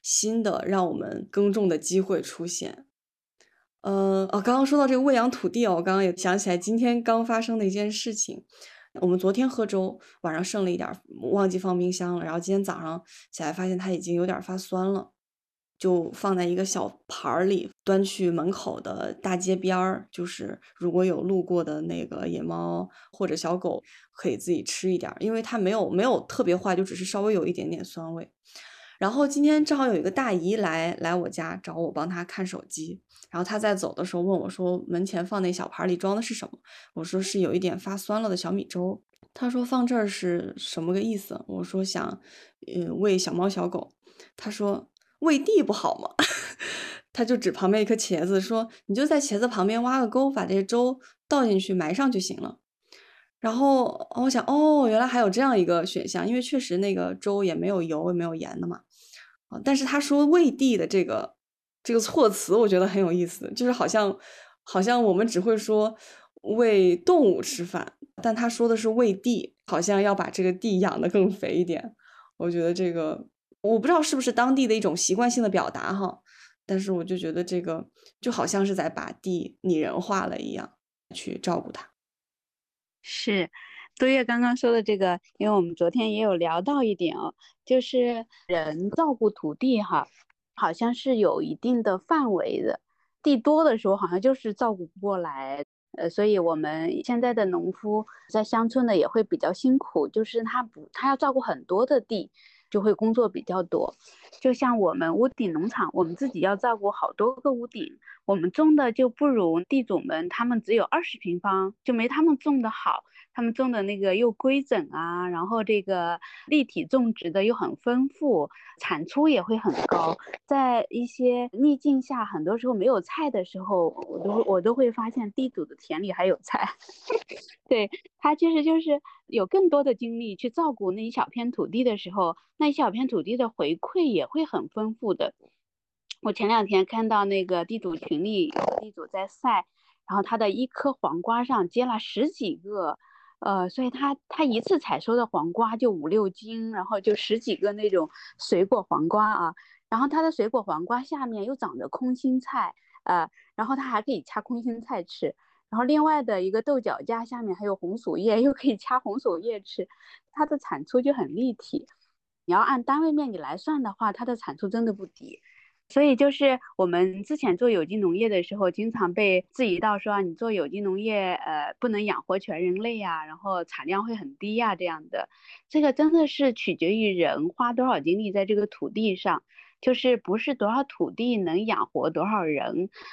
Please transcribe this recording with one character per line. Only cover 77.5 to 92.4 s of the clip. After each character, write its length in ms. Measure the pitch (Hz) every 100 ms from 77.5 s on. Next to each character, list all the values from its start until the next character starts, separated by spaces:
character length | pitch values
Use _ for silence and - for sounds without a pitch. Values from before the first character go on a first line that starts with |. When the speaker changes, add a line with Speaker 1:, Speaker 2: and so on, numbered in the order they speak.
| 180
Speaker 1:
个 260 | 175 165 - _ _ _
就 120 | 247
好 160 | - -
像 180 | 196 196
是 80 |
在 160 | 196 160
把 220 | - - -
地 380 | 196 180 - _
拟 140 | 185 156
人 240 | 151 -
化 240 | 180 196 -
了 140 | -
一 140 | -
样， 200 | - - _ _ _ -
去 240 | - - -
照 220 | - 170
顾 120 | -
它。 200 | - - _ _ _ _ _ _ _ _ _ _ _ -
Speaker 2:
是， 440 | - - 202 170 - - - - -
多 100 | 262
月 160 | 269 240
刚 160 | 240
刚 160 | 240 247
说 140 | 240
的 100 | 233
这 160 | 214 202
个， 220 | 190 175 _ -
因 100 | 208
为 80 | 208
我 60 |
们 140 | 170 165
昨 160 | 170
天 200 | 247 220
也 60 | 214
有 120 | 220 175
聊 240 | 165 165
到 220 | 196 285
一 140 | 233 196
点 200 | 170 -
哦， 200 | 165 - _ _
就 160 | - 254
是 460 | 254 254 240 233 226 _ -
人 420 | 175 156 156 196
照 240 | 262 320
顾 160 | 254 214
土 240 | 208 156
地 260 | 147 262 233
哈， 280 | 208 156 - _ _ _ _ -
好 180 | 214
像 180 | - 233 240
是 220 | 269 240
有 260 | 190 160
一 100 | 156
定 300 | - 240 240
的 160 | 214 190
范 340 | - 320 254
围 300 | 185